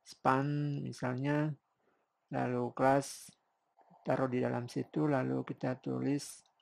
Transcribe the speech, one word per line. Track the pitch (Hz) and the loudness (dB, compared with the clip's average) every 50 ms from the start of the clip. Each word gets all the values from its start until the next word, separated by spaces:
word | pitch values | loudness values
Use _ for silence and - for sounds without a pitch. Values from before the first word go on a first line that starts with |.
span | _ - - _ - 135 131 131 139 147 147 147 147 147 143 143 | _ -20 -20 _ 4 4 4 4 2 0 0 0 0 -2 -2 -2
misalnya, | 139 127 123 - - 127 127 127 135 143 147 147 151 156 143 - _ _ _ _ _ _ _ _ _ _ _ _ _ _ 143 | -4 -6 -6 -4 -4 -2 -2 0 0 0 2 2 0 0 -2 -6 _ _ _ _ _ _ _ _ _ _ _ _ _ _ -2
lalu | 131 127 123 123 123 123 120 - | -2 0 0 0 0 -2 -2 0
kelas, | - 135 131 135 139 135 - - - - - _ _ _ _ _ _ _ _ _ _ - _ - - | 4 4 6 6 4 2 0 -12 -14 -16 -20 _ _ _ _ _ _ _ _ _ _ -20 _ -20 -10
taruh | _ - 135 127 131 127 | _ 0 0 2 2 0
di | 123 127 | 0 0
dalam | 123 120 127 123 120 | 0 0 0 -2 -4
situ, | 123 - 139 123 - - - 151 | -4 -4 -6 -6 -2 -2 0 2
lalu | 151 143 131 131 131 131 131 127 | 2 2 2 2 0 -2 -2 -4
kita | - 135 - - 135 127 | -6 -8 -4 -2 -4 -4
tulis | 127 - 135 131 127 131 135 143 143 - - - - _ _ _ _ | -4 -4 -4 -4 -2 0 0 0 -2 -4 -8 -16 -18 _ _ _ _